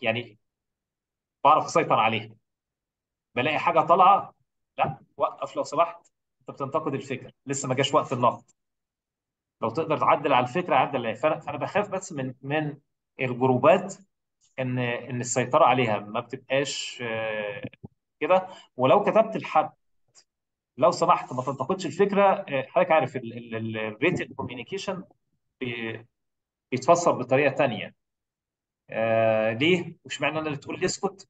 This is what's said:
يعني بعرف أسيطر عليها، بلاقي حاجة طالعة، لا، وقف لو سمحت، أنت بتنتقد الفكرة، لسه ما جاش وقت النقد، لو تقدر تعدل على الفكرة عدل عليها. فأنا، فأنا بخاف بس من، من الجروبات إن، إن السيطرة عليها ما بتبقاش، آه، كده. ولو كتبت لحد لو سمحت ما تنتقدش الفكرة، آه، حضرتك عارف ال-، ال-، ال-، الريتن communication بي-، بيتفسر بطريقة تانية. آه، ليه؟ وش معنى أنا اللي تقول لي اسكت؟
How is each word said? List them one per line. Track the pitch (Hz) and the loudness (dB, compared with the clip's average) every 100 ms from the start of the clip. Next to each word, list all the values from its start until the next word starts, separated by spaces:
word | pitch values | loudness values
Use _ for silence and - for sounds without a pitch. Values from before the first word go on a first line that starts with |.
يعني | 117 117 120 _ _ _ _ _ _ _ _ _ _ _ | -4 -4 -6 _ _ _ _ _ _ _ _ _ _ _
بعرف | 143 151 - | 4 4 4
أسيطر | 170 156 123 | 0 2 2
عليها، | 113 110 113 - _ _ _ _ _ _ _ _ _ - | 2 0 -8 -20 _ _ _ _ _ _ _ _ _ -4
بلاقي | 156 147 | -2 0
حاجة | 175 165 | 2 2
طالعة، | 160 180 185 190 - _ _ _ _ - | 4 6 8 6 2 _ _ _ _ -4
لا، | - - _ - | -4 -4 _ -4
وقف | 151 - 139 147 | -4 -4 -10 -8
لو | |
سمحت، | 131 143 - - _ _ _ _ | -4 0 0 -2 _ _ _ _
أنت | - | -18
بتنتقد | 131 135 156 156 | -10 -4 -4 -4
الفكرة، | 135 - 120 120 _ 131 | -6 -8 -10 -12 _ -8
لسه | 139 135 | -6 -4
ما | 127 | -2
جاش | - | 2
وقت | 147 - | 0 0
النقد، | 123 120 - _ _ _ _ _ _ _ _ _ _ _ - | 0 0 0 _ _ _ _ _ _ _ _ _ _ _ -6
لو | 113 | -4
تقدر | 165 156 139 | -4 -2 0
تعدل | 117 151 147 | 2 2 4
على | 123 123 | 2 2
الفكرة | 180 - 139 | -4 0 2
عدل | 147 131 | 2 -2
عليها. | 117 | -4
فأنا، | 104 156 156 | -2 -2 -2
فأنا | 143 143 | -6 -8
بخاف | 139 196 202 | -4 -4 -2
بس | 185 - | -6 -8
من، | 147 131 127 | -8 -8 -8
من | 139 156 151 139 _ _ _ - | -4 -2 -2 -8 _ _ _ -6
الجروبات | 131 117 131 123 147 190 - - _ _ _ _ _ - | -6 0 2 4 6 4 2 -14 _ _ _ _ _ -8
إن، | 127 127 | -6 -4
إن | 120 120 - 123 | -4 -4 -8 -8
السيطرة | 120 131 120 156 160 | -4 -2 2 4 6
عليها | - 117 104 | 4 2 0
ما | 101 113 | -4 -8
بتبقاش، | - - - 135 143 - - - | -8 -12 -2 -2 -2 -6 -10 -8
آه، | 117 110 110 107 104 101 104 _ - _ _ - | -6 -4 -4 -4 -6 -8 -14 _ -20 _ _ -6
كده. | 151 185 185 - _ - | 2 2 2 -16 _ 0
ولو | 131 156 | 4 6
كتبت | 185 208 220 160 | 6 2 2 -2
لحد | 135 156 147 _ _ _ _ _ _ _ _ _ _ - | 0 0 0 _ _ _ _ _ _ _ _ _ _ 2
لو | 165 | 2
سمحت | - 170 165 - | 2 2 2 0
ما | 127 | -6
تنتقدش | 135 135 - 196 156 | -6 -6 -4 -4 -4
الفكرة، | 135 196 196 | 0 2 4
آه، | 196 175 - 139 - | 4 2 -2 -6 -2
حضرتك | 170 175 | 0 4
عارف | 160 131 127 | 2 2 -6
ال-، | 113 117 | -10 -14
ال-، | 117 113 | -10 -8
ال-، | 110 110 | -6 -4
الريتن | 110 107 165 151 - | -6 -2 -2 0 -6
communication | - - 123 113 196 - 185 - _ _ _ _ - | -10 -10 -10 -12 -10 -8 -8 -12 _ _ _ _ -10
بي-، | 123 117 113 113 - _ _ _ _ _ - | -8 -6 -8 -10 -16 _ _ _ _ _ -8
بيتفسر | 127 - 170 160 | -2 4 4 4
بطريقة | 120 123 139 143 | 0 0 2 2
تانية. | 139 135 98 85 _ _ _ _ _ _ _ _ _ - | 2 -2 -2 -10 _ _ _ _ _ _ _ _ _ -10
آه، | 104 113 113 110 110 110 | -4 0 2 2 2 0
ليه؟ | 113 160 180 - - 131 | 0 2 2 -2 -14 -14
وش | - | -6
معنى | 147 156 | -4 -4
أنا | 156 | -6
اللي | 143 | -8
تقول | - 160 | -10 -6
لي | 180 | -4
اسكت؟ | - 190 - | -4 -6 -8